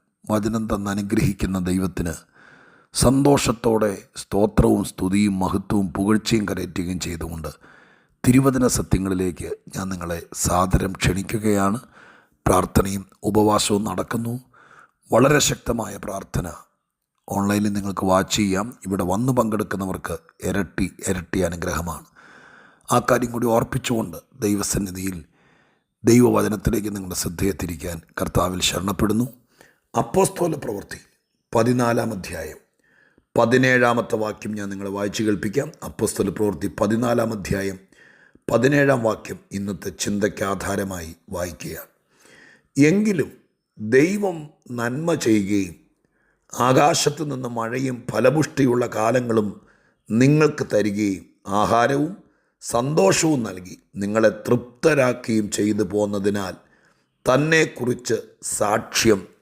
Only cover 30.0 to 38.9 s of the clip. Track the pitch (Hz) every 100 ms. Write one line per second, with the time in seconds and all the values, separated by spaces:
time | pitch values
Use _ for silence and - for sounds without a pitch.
30 | 117 185 190 - 175 156 - 101 - -
31 | _ _ _ _ - 117 117 123 117 117
32 | 110 101 80 82 78 - _ _ _ _
33 | _ _ _ - 117 127 131 127 120 120
34 | 104 110 107 104 107 107 101 98 101 98
35 | 104 - 107 98 107 - - - 92 -
36 | 107 - 98 90 104 85 98 - 104 113
37 | 120 117 113 107 90 101 98 95 _ _
38 | - _ _ _ - 117 131 143 139